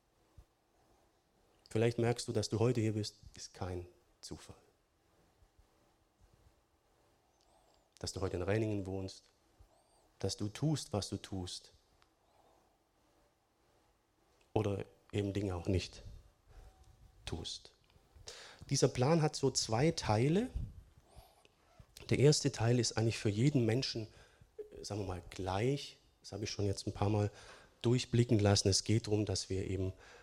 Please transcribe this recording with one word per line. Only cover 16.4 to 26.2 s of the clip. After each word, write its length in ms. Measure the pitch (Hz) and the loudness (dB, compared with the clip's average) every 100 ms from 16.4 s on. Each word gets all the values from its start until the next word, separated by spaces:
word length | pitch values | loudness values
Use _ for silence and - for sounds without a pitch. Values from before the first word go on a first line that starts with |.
| _ - - - - - - - - | _ -20 -20 -20 -20 -20 -20 -18 -10
tust. 460 | 80 - - - - _ _ _ - - - - - - | -8 -8 -12 -16 -20 _ _ _ -20 -18 -18 -18 -18 -2
Dieser 180 | 135 135 | 2 2
Plan 340 | 120 127 165 | 2 2 4
hat 140 | 151 - | 2 2
so 160 | 135 | 0
zwei 400 | - - 110 156 | 0 0 2 2
Teile. 580 | 165 - 110 135 185 254 - - - - - _ - - _ - _ _ - - - - | 0 2 2 4 2 0 -6 -10 -12 -20 -20 _ -20 -20 _ -20 _ _ -20 -20 -18 0
Der 100 | 113 | 4
erste 320 | 139 151 143 | 6 6 0
Teil 280 | - 113 123 | 0 2 2
ist 180 | 117 - | 2 2
eigentlich 200 | 113 - | 0 2
für 120 | 113 | 0
jeden 360 | 104 135 135 110 | 2 4 4 4
Menschen, 420 | 120 131 120 107 - - _ - - | 2 0 -6 -8 -14 -20 _ -20 -16
äh, 260 | - - | -16 -14
sagen 180 | - 104 | -8 -6
wir 60 | 95 | -4
mal, 160 | 90 - | -6 -10
gleich. 640 | - 92 95 123 143 - - _ _ | -6 -2 0 0 0 -6 -16 _ _